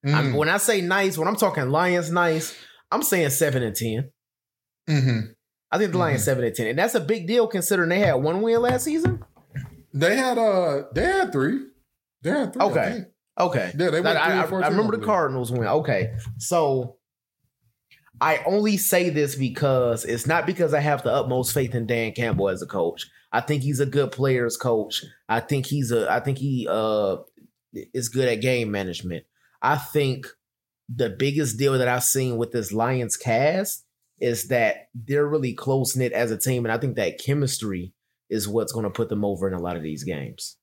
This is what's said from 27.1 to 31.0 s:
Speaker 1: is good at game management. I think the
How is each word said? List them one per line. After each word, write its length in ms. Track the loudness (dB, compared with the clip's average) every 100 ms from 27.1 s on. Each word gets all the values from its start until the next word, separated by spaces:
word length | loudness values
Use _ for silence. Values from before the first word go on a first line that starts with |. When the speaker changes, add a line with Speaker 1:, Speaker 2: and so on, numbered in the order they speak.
| -2 -8 _ -20 _ _ -16 -8
Speaker 1:
is 160 | -6 -4
good 200 | 0 0
at 80 | 2
game 300 | 0 0 0
management. 560 | -4 -4 -6 -8 -10 _ _ _ _
I 160 | 0 0
think 500 | 0 0 0 -2 -10 -20 _ _ _ _ -14
the 220 | -4